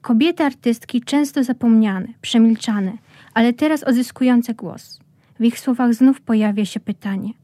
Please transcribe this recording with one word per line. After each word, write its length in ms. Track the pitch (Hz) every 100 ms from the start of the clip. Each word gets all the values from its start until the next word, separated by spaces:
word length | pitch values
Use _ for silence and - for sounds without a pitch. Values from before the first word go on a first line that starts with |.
Kobiety 440 | - 226 302 349
artystki 560 | 302 269 - 233 - 247
często 440 | 240 285 285 285
zapomniane, 640 | 247 247 240 226 220 190 185 -
przemilczane, 720 | - 233 226 220 - 208 190 220 _ - -
ale 180 | - 233
teraz 320 | 240 302 302
odzyskujące 720 | - 240 247 - 254 247 233
głos. 460 | 226 180 - - - _ _ _ _
W 40 |
ich 160 | 233 233
słowach 340 | - 247 247
znów 260 | 226 262 262
pojawia 440 | - 220 214 202
się 160 | 202 -
pytanie 500 | - 202 202 196 196 233